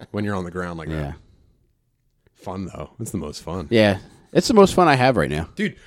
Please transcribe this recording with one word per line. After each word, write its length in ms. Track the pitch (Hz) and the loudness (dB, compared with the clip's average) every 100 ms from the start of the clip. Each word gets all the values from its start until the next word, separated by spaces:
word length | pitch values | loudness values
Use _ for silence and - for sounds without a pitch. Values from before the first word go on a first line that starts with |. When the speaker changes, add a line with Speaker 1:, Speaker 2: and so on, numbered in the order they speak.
| - | -10
Speaker 1:
when 120 | 104 104 | -6 -4
you're 100 | 98 | -4
on 100 | 87 | -6
the 60 | |
ground 280 | 90 87 82 | -6 -8 -8
like 100 | 78 | -6
Speaker 2:
Yeah. 60 | 78 | -6
Speaker 1:
that. 140 | 71 - _ _ _ _ _ _ _ _ _ _ _ _ | -6 -8 _ _ _ _ _ _ _ _ _ _ _ _
Fun 300 | - 95 90 | -12 -10 -10
though, 260 | - 76 - | -12 -14 -12
it's 120 | 113 | -8
the 60 | 92 | -8
most 240 | 76 - | -8 -10
fun. 260 | - 90 76 | -10 -8 0
Speaker 2:
Yeah, 260 | 113 104 98 - _ _ | 4 4 2 -6 _ _
it's 160 | - - | 0 4
the 60 | |
most 200 | 220 190 | 6 6
fun 140 | - 170 | 6 4
I 80 | 131 | 4
have 220 | 127 110 | 4 2
right 120 | 69 | 0
now. 200 | 78 87 - | -2 -6 -6
Speaker 1:
Dude, 200 | 208 - | -8 -8